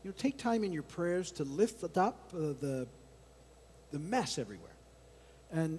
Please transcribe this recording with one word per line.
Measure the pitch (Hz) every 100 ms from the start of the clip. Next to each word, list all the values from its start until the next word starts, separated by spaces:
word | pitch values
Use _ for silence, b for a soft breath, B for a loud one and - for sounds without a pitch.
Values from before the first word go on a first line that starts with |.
You | 196
know, | 196
take | 269 277
time | 240 233
in | 208
your | 160
prayers | 139 - 175 180 175
to | -
lift | 139 143 220 - 175 185
up, | 196 - -
uh, | 175 151 139
the, | 139 131 123 - - - - - - - - - -
the | 147
mess | 160 247 170 -
everywhere, | 110 95 - - - - - B B B B
and, | 160 160